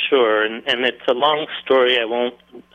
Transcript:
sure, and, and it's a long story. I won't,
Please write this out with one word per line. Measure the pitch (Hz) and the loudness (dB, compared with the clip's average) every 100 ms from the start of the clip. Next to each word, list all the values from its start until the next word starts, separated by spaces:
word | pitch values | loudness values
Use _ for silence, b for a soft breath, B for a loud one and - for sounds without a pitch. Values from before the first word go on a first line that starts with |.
| - | 0
sure, | 139 113 107 | 2 2 2
and, | 107 113 139 | 0 -4 -6
and | 123 127 | -2 -2
it's | - - | -2 -4
a | |
long | 123 143 151 156 - | 0 0 0 -6 -10
story. | - 135 123 127 | 0 2 4 2
I | 113 | -2
won't, | 120 123 120 _ - - | -2 -2 -4 _ -20 -14